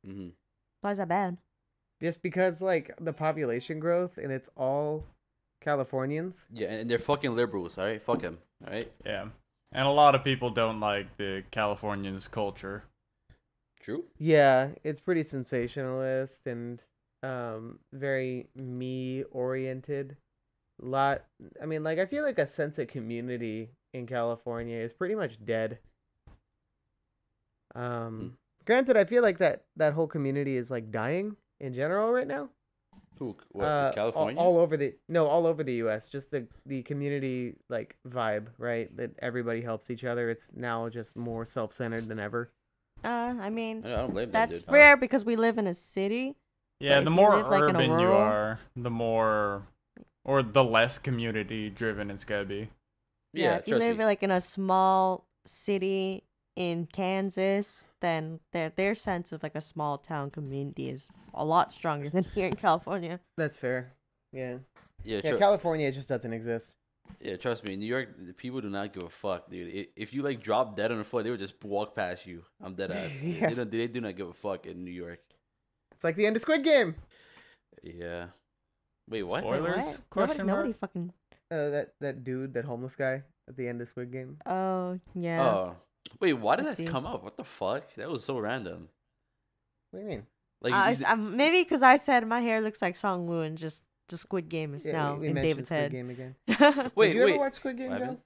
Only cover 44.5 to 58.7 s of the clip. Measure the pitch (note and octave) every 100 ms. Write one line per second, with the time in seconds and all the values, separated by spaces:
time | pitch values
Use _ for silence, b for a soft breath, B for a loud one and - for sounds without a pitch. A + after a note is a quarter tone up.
44.5 | E2+ - C#4+ D4 C#4+ B3+ C4+ G#3+ A3+ A3+
45.5 | A3+ G3 F3 - - G3 A#3 C4 C#4+ _
46.5 | _ _ _ C#3 C#3 C#3+ E3+ G#3 G3 -
47.5 | G3 D3 - C3 E3 F3+ G3 D3+ G#2 G#2+
48.5 | A2+ - B2+ A#2+ A#2 A#2 A2+ A2 G#2+ G#2
49.5 | G2+ G2 _ _ - - _ - C#3 A#2
50.5 | G#2+ B2 A2+ A#2 - - A#2+ A#2 A2 G2
51.5 | A2 G#2+ F#2+ A2+ G#2 G#2 G2+ - G#2 G2
52.5 | G2 A2 _ _ _ _ _ _ - B3+
53.5 | F#3+ - A3+ A#3 A3 A3 G3+ G3 F3+ -
54.5 | - F#3+ F#3 F#3+ F#3+ F#3+ F#3 _ _ -
55.5 | - - G3 F#3+ G3 F#3+ F#3+ _ _ _
56.5 | - F3 E3+ E3 - F#3 F#3+ G3 F#3 F#3+
57.5 | G3 G3+ - - _ F3 D#3+ D#3+ E3 _
58.5 | E3+ D#3+